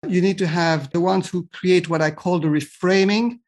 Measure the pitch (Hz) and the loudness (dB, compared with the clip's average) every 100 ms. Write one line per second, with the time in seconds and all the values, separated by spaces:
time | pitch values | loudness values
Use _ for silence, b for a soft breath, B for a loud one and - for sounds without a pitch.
0 | 339 180 185 196 185 170 165 160 139 175 | -2 0 0 0 -2 0 0 0 -2 -2
1 | 175 190 180 180 175 - 185 180 165 165 | 0 0 -2 -6 -8 -6 2 2 2 0
2 | 156 156 180 175 156 151 147 - 180 190 | 0 -2 -2 0 0 -2 -4 -4 0 2
3 | 190 208 233 240 | 2 2 -2 -6